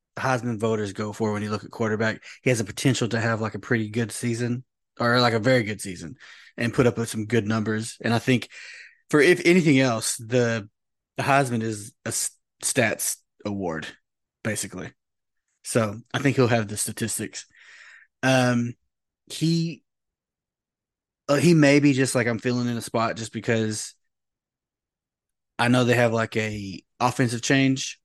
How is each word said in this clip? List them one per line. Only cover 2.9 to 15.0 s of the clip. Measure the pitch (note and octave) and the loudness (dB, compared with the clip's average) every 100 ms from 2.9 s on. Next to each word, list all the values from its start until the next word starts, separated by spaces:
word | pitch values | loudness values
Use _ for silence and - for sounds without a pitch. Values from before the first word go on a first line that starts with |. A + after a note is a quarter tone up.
| A#2+ A#2 | 0 -2
to | A2+ | -2
have, | A2+ A2 | -2 -2
like, | A2 G#2 | -4 -8
a | |
pretty | - A#2+ G#2+ | -4 -2 -2
good | A2+ A2 | -4 -4
season | - B2 A2+ A#2+ B2 - _ _ - | -6 -6 -4 -4 -6 -8 _ _ -4
or, | A#2 B2 | 0 4
like, | A#2+ | 4
a | A2+ | 2
very | G#2 B2+ | 4 2
good | G#2+ G2 | 2 -6
season | G2 E2+ D#2+ C3 - - - - | -10 -10 -12 -14 -20 -20 -20 -6
and | A#2 | -2
put | B2+ A#2+ | 2 2
up | A2+ | 2
with | A#2 | -4
some | A2+ G#2+ | -6 -2
good | A2+ G#2 | 0 0
numbers. | A2 G#2+ A2 A2+ - | -2 -2 -4 -6 -6
And | A2+ | -2
I | A#2 | 0
think | - B2 - - - - - _ _ | 2 0 -2 -14 -18 -18 -20 _ _
for, | D3+ | 4
if | D3 F3 E3+ | 6 6 4
anything | F3+ D#3+ C3+ | 4 6 4
else, | C3 A2+ - - | 4 0 -4 -6
the, | A2+ B2 A#2 A2+ G#2+ _ _ _ _ - | -2 2 2 0 -6 _ _ _ _ -6
the | |
Heisman | B2 C#3 C3 A#2 | 2 2 2 -2
is | A2+ G#2+ G#2+ - A2+ | -4 -6 -10 -12 -8
a | |
s-, | - - - _ _ | -6 -6 -10 _ _
stats | - C3+ A2 - - - _ _ G#2 | -2 0 0 0 -4 -8 _ _ -8
award, | G2+ F2+ D#2+ - - _ _ _ _ | -6 -4 -6 -8 -14 _ _ _ _
basically. | A2+ G#2 G2 F2+ - - | -6 -6 -8 -10 -14 -16